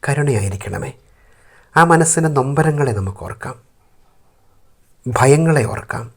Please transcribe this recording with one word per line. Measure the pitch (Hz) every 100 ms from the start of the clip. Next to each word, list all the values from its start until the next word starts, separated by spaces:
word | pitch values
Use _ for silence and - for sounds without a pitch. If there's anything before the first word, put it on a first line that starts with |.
കരുണയായിരിക്കണമേ. | - 143 143 110 98 98 - 151 151 - _ _ _ _ - - _ 160
ആ |
മനസ്സിൻ്റെ | 170 165 160 165 160
നൊമ്പരങ്ങളെ | 139 131 143 156 147 139
നമുക്കോർക്കാം, | 101 95 95 - - - - _ _ _ _ _ _ _ _ _ _ _ _ _ _ 131
ഭയങ്ങളെ | 113 131 151 165 151 110
ഓർക്കാം | 110 - 113 117